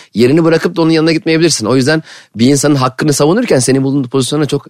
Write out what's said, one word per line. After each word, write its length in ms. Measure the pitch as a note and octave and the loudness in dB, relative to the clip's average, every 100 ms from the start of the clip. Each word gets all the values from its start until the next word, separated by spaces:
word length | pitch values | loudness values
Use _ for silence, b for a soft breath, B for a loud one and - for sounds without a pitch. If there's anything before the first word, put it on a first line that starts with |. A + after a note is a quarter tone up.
| B | B
yerini 300 | G2 B2 D#3 | 0 2 4
bırakıp 320 | E3 D#3+ F3+ E3 | 2 0 -2 -2
da 60 | |
onun 80 | D#3+ | 0
yanına 220 | D#3+ D#3+ | 2 0
gitmeyebilirsin. 540 | D#3+ D#3+ D#3+ E3+ - G#2+ | -2 -2 0 0 0 0
O 100 | C3 | 0
yüzden 260 | B2+ D#3+ B B B - | 2 -2 B B B -2
bir 100 | A#2+ | 0
insanın 280 | C#3+ D3 | 2 2
hakkını 380 | C#3+ B2+ - D3+ | 0 -2 -2 -2
savunurken 460 | C#3 D3 G3+ B3 D3 | 0 0 0 0 0
senin 240 | B2+ C3+ | 2 0
bulunduğun 240 | C3+ C#3 B2 | 0 -2 -2
pozisyona 380 | C3+ B2+ D3 D3 | -4 -2 -2 -2
çok, 200 | C#3 | -4